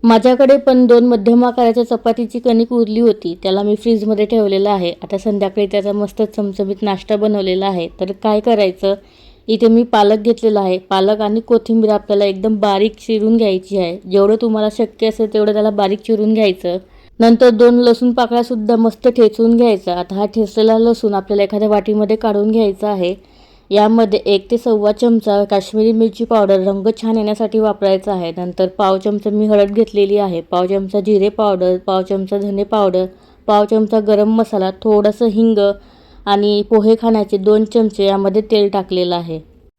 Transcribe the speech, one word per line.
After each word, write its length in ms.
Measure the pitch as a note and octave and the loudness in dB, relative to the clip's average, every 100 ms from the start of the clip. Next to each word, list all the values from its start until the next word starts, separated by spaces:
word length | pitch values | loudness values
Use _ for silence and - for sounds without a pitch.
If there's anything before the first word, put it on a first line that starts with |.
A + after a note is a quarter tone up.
माझ्याकडे 540 | A#3 A3+ B3 B3+ C4+ C#4 | 4 4 4 2 4 4
पण 280 | C#4 B3+ B3 | 4 2 4
दोन 200 | A#3+ A#3+ | 4 4
मध्यम 380 | A#3+ G3 A#3 | 2 2 2
आकाराच्या 400 | B3 A#3+ A#3+ A3+ A#3 | 2 0 0 0 -2
चपातीची 520 | A3 - A3+ A#3 A#3+ | -2 -2 -4 -4 -4
कणिक 340 | A#3+ A3+ A#3 | 0 0 0
उरली 280 | B3 A3+ G#3+ | 0 0 2
होती, 340 | A#3 G#3 F3 F3 | 2 0 -4 -6
त्याला 200 | F#3+ F#3+ | -4 -2
मी 120 | G3+ | 0
फ्रीजमध्ये 500 | G#3 A#3 A3+ G#3 G#3+ G#3 | -2 0 -2 0 -2 0
ठेवलेलं 440 | A3+ G#3 F#3+ G3 | 0 0 0 0
आहे. 220 | G3+ F3 - | 0 -2 -6
आता 160 | D#3 G3 | -8 -6
संध्याकाळी 480 | A3 G#3 G3 G3 G3+ | -4 -2 -2 0 0
त्याचा 260 | G3+ G3 | -2 -2
मस्त 300 | G#3 G#3 - G#3+ | -4 -4 -4 -4
चमचमीत 560 | G#3+ G3+ F#3+ G3 G3 | -2 -6 -4 -6 -4
नाश्ता 340 | G#3+ F#3+ - G#3+ | -4 -6 -4 -2
बनवलेला 500 | G#3+ G#3 F#3+ F#3 F#3+ | 0 -2 -2 -2 -2
आहे. 220 | F#3 E3+ - | -4 -6 -8
तर 120 | F#3 G3 | -8 -4
काय 180 | A3 G#3+ | -2 0
करायचं, 540 | G#3+ A3+ G3 F#3 G3 G3+ - _ - - - | 0 0 0 -2 -4 -4 -8 _ -20 -20 -6
इथे 200 | A3 A3+ | 0 2
मी 140 | A3+ | 2
पालक 360 | A#3+ A3+ G3+ G#3+ | 2 2 2 2
घेतलेला 420 | G#3+ A3+ A3+ G#3 | 0 -2 0 0
आहे. 180 | G3 F#3 | -2 -4
पालक 400 | F#3+ F#3+ F#3+ G#3+ | -2 -2 0 0
आणि 200 | G#3+ G#3+ | -2 -4
कोथिंबीर 500 | A3+ A#3 A3+ A3+ G#3+ | 0 -2 0 0 2
आपल्याला 340 | G#3 G#3 G3+ | 0 -2 0
एकदम 320 | G3+ F#3+ G#3 G#3+ | 0 -2 -4 -2
बारीक 360 | G#3 G3 G#3+ G#3+ | 0 0 -2 -4
चिरून 380 | - A3 G#3+ A3+ | -4 -2 2 2
घ्यायची 420 | A3 F#3+ F#3 G3 | 0 -2 -4 -4
आहे. 180 | F3 F3+ F#3 | -4 -6 -2
जेवढं 260 | F#3+ G3 A3 | 0 2 2
तुम्हाला 260 | A#3 A3 G#3+ | 0 -2 -4
शक्य 360 | G#3 A3 - A3 | -2 -6 -2 -4
असेल 240 | A3 A3 | -2 -4
तेवढं 180 | G#3+ G#3 | 0 0
त्याला 180 | G#3 G#3+ | 0 -2
बारीक 280 | G#3 G3 G#3 | 0 -2 -2
चिरून 340 | - A3 G#3+ | -4 -2 0
घ्यायचं. 440 | A3 G#3 F#3 F3+ F3+ - - - _ | 0 0 -2 -6 -8 -10 -20 -20 _
नंतर 300 | A3+ A#3 B3 | 2 6 4
दोन 280 | A3 A#3+ A#3+ | 6 4 4
लसूण 340 | A#3+ A#3 B3 | 2 2 0
पाकळ्या 300 | A#3+ A#3 A#3+ | 0 -2 -2
सुद्धा 320 | A#3+ B3 G#3+ A#3 | -2 -6 -2 0
मस्त 320 | A3+ A3 B3+ | 0 0 -2
ठेचून 480 | B3 A3 G#3+ A3+ A#3 | 2 2 2 2 4
घ्यायचा. 380 | A#3+ G3+ F#3 | 2 0 -2
आता 200 | F3 F3+ | -6 -6
हा 120 | G3 G3+ | -4 -4
ठेचलेला 500 | G#3+ G#3 - A3 A3 | -2 -4 0 2 2
लसूण 360 | A3+ A3+ A3 | 2 0 -2
आपल्याला 280 | G3+ G3 G3+ | -2 -2 -2
एखाद्या 260 | G3+ G#3 G#3+ | -2 0 0
वाटीमध्ये 480 | G#3 G3+ G#3+ G#3 A3 | 0 0 -2 0 -2
काढून 340 | A3+ G3+ G#3 | -2 0 0
घ्यायचा 380 | A3 G#3+ G3 G#3 | 0 0 -2 -4
आहे. 240 | G3+ F3+ G3 _ _ _ _ _ | -2 -4 -6 _ _ _ _ _
यामध्ये 480 | G3+ G#3+ A3+ A3+ G3+ - | 2 2 2 2 0 0
एक 240 | G3 G3 | -2 -2
ते 80 | A#3 | -4
सव्वा 340 | A#3+ G#3+ G#3 | 0 0 0
चमचा 500 | G#3+ A#3+ A#3 G#3+ G3+ | 0 0 0 0 -2
काश्मीरी 480 | G3+ G3+ F#3+ G#3+ A3 | 0 -2 -2 -2 0
मिरची 320 | A3 A3+ - | 2 0 -2
पावडर 360 | A3+ A3+ G3+ G3 | -2 0 2 2
रंग 260 | F#3 G3 G3 A3 | 0 -2 -2 -4
छान 140 | A3+ A3+ | -2 -2
येण्यासाठी 420 | G#3 G#3+ A3 A3 | -2 -4 -4 -2
वापरायचा 540 | G#3+ G#3 G3 F#3+ F#3+ | -2 -2 0 0 -2
आहे. 200 | F#3+ E3+ E3 | -6 -6 -8
नंतर 320 | F3+ F3+ F#3+ | -10 -4 -4
पाव 300 | F#3 G3 F#3+ | 0 -2 0
चमचा 320 | F#3+ G#3 G#3 | -2 -4 -2
मी 160 | G#3 G#3+ | -2 0
हळद 240 | G#3 G3+ | 2 2
घेतलेली 460 | G3+ A3 G3+ G3 G#3 | 0 -2 0 0 0
आहे, 240 | G3+ E3+ | -2 -4
पाव 260 | E3 F3+ F3+ | -4 -2 -2
चमचा 340 | G3 F#3+ G#3 | -2 -2 -4
जिरे 280 | G3 G#3 G3+ | 0 0 0
पावडर, 480 | G#3 G#3+ F#3+ F3+ F#3 F#3 | 0 -2 0 0 -2 -2
पाव 160 | F#3+ | -4
चमचा 360 | F#3 G3 F#3+ G3+ | -2 -4 -4 -6
धने 260 | G3+ G3 | -4 -6
पावडर, 420 | G3+ A3 G3 F#3 F#3 - _ _ - | -2 0 0 0 -4 -8 _ _ 0
पाव 160 | G#3 | 0
चमचा 360 | G#3 A3+ G#3+ A3 | 2 0 0 -2
गरम 340 | G#3 G#3 G#3 A3 | 0 0 2 0
मसाला, 340 | A3 G#3 F#3+ F#3+ | -2 -2 -4 -4
थोडंसं 440 | A3+ G#3 G#3 G#3 A#3 | 0 0 0 0 -2
हिंग 320 | G#3 A3+ G#3+ G3+ G3+ - _ _ - - | 2 0 2 0 -2 -10 _ _ -16 -2
आणि 360 | G3+ G#3 G#3 G#3 | 0 0 -2 2
पोहे 240 | A3 G#3 A3 | 2 2 2
खाण्याचे 340 | A3+ A3+ G3+ G3+ | 2 0 0 -2
दोन 280 | F#3+ G#3+ | 2 2
चमचे 420 | A3 A#3 A3 G#3 G3 | 2 0 -2 0 -2
यामध्ये 360 | G3 G3 G3 | 0 0 -2
तेल 260 | G#3+ A3 G3+ | 0 0 0
टाकलेलं 460 | G3 F#3+ F#3 F3+ | -2 -4 -4 -2
आहे. 260 | F3 E3+ D#3+ D#3 _ _ | -4 -6 -12 -14 _ _